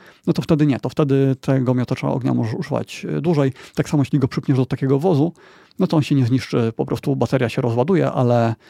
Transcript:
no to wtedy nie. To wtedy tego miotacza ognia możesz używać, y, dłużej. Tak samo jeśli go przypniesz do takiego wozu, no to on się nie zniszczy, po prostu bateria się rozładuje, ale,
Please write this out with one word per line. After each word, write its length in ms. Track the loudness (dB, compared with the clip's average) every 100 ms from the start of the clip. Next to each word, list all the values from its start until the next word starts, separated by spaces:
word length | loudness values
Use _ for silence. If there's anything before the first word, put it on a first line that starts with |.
| -12 -10 -4
no 60 |
to 80 | -2
wtedy 240 | 0 2 2
nie. 140 | 0
To 100 | -2
wtedy 460 | -2 2 2 2 0
tego 320 | 0 0 2
miotacza 380 | 0 0 -2 -2
ognia 220 | -2 -2
możesz 200 | -2 -2
używać, 520 | -4 -4 -6 -6 -10 -6 -4
y, 40 |
dłużej. 320 | 0 2 0 -2 -12 -6
Tak 140 | -2
samo 120 | 0
jeśli 160 | 2 0
go 80 | 0
przypniesz 300 | -2 -2 0
do 80 | 0
takiego 340 | -2 0 0
wozu, 340 | 2 2 0 -4 -20 -20 _ -4
no 80 | 0
to 100 | 0
on 60 |
się 120 | 2 2
nie 100 | 2
zniszczy, 480 | 0 0 0 0 -2
po 100 | -4
prostu 300 | -4 -2 -2
bateria 340 | 0 0 0
się 120 | 0
rozładuje, 500 | -2 0 2 2 0
ale, 440 | 0 2 4 2 -2 -10